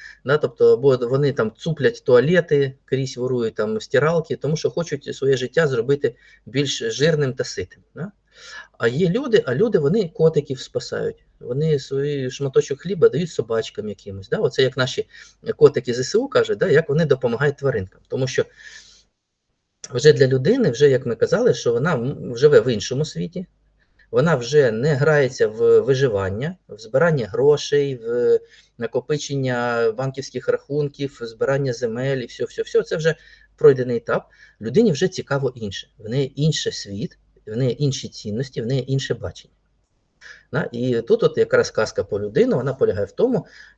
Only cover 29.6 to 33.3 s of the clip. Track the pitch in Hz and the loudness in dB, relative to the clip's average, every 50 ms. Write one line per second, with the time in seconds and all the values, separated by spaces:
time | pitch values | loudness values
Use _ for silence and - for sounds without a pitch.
29.6 | 120 123 120 117 117 113 110 113 131 135 131 - 123 - - 127 - - - 120 | -2 -2 0 0 0 0 0 -2 -4 -6 -6 -8 -10 -10 -10 -8 -4 -2 -2 -2
30.6 | - - 143 147 147 143 - - 139 135 - - 120 113 113 - 120 131 139 139 | -2 -4 -4 -4 -4 -4 -4 -6 -8 -8 -8 -10 -14 -12 -8 -4 -2 0 0 0
31.6 | 143 135 120 - 127 113 110 120 127 135 139 131 117 - - - - - - - | 0 -2 -4 -2 -4 -4 -4 -2 -2 -2 -2 -4 -6 -8 -8 -8 -8 -8 -6 -8
32.6 | - - - 226 202 - - 165 156 160 156 - _ - | -6 -2 0 0 0 0 -2 -2 -2 -2 -2 -4 _ -20